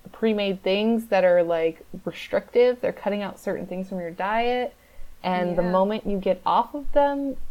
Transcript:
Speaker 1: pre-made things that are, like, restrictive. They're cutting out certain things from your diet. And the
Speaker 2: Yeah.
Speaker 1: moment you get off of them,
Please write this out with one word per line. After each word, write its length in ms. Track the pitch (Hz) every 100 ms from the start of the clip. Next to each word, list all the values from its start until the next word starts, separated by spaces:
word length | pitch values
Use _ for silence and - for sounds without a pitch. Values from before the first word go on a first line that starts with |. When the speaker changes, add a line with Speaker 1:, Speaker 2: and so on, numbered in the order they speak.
| -
Speaker 1:
pre-made 500 | - 226 214 202 190
things 440 | 185 196 214 226 226
that 180 | 190
are, 180 | 185 180
like, 380 | 170 170 165 160 - 180
restrictive. 760 | - - - - 196 247 247 247
They're 120 | 208
cutting 300 | - - 208
out 160 | 202 -
certain 280 | - 185 185
things 220 | 180 190
from 120 | 190
your 100 | 170
diet. 640 | 175 190 220 240 247 247 - _ - - -
And 340 | 185 180 180 175
the 60 |
Speaker 2:
Yeah. 80 | 180
Speaker 1:
moment 360 | 185 196 214 196
you 120 | 202
get 240 | 190 185
off 300 | - 175 226
of 180 | 294 277
them, 440 | 294 285 285 277 262 -